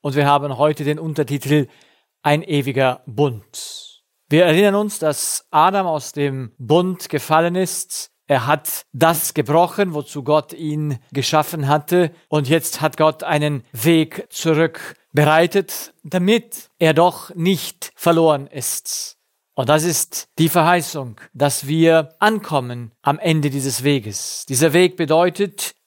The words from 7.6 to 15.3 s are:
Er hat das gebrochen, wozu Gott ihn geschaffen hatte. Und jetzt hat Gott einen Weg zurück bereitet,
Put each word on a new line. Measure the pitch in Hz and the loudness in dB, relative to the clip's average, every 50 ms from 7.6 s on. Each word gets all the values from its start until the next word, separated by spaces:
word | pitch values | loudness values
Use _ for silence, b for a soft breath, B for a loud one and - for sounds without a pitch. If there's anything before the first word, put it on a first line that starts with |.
| 190 175 - - - _ - - - - _ _ _ | -2 -2 -4 -10 -10 _ -10 -12 -12 -14 _ _ _
Er | _ 143 131 113 | _ 0 0 2
hat | 131 151 151 _ - - - - _ - | 0 -2 -2 _ -8 -10 -10 -12 _ -2
das | 127 160 160 165 160 - - - | 2 2 2 2 2 -4 -4 -4
gebrochen, | 156 131 - 147 165 175 170 - - 202 185 | -4 -2 2 2 2 2 2 0 -2 -2 -2
wozu | 160 147 139 - - 147 131 | -2 -8 -8 -8 -12 -10 -2
Gott | 147 151 151 147 _ - | 0 0 0 0 _ -14
ihn | - 165 151 151 151 151 147 139 120 _ _ | -10 -8 -6 -6 -4 -4 -4 -6 -8 _ _
geschaffen | - 139 127 - - 156 151 - - 160 143 135 | -8 -6 -4 0 0 0 0 0 -4 -6 0 0
hatte. | 147 151 143 - 180 180 175 160 175 b b b | 0 0 0 0 2 2 2 0 -2 b b b
Und | - 151 143 127 | -2 -2 0 2
jetzt | 160 165 - - - - | 0 0 0 -4 -6 -2
hat | 156 156 147 | -4 -4 0
Gott | - 156 156 151 _ | 2 0 0 0 _
einen | - - 165 147 147 151 147 131 - _ | -6 -4 -2 -2 -2 -2 -4 -6 -8 _
Weg | - 113 107 165 170 160 160 156 - - - _ | -12 -2 2 2 4 4 2 0 -6 -14 -16 _
zurück | - - - 165 156 147 165 160 160 - - - - _ _ _ | -14 -6 -2 0 2 2 2 0 -2 -8 -18 -18 -18 _ _ _
bereitet, | - 147 147 151 | 0 2 4 4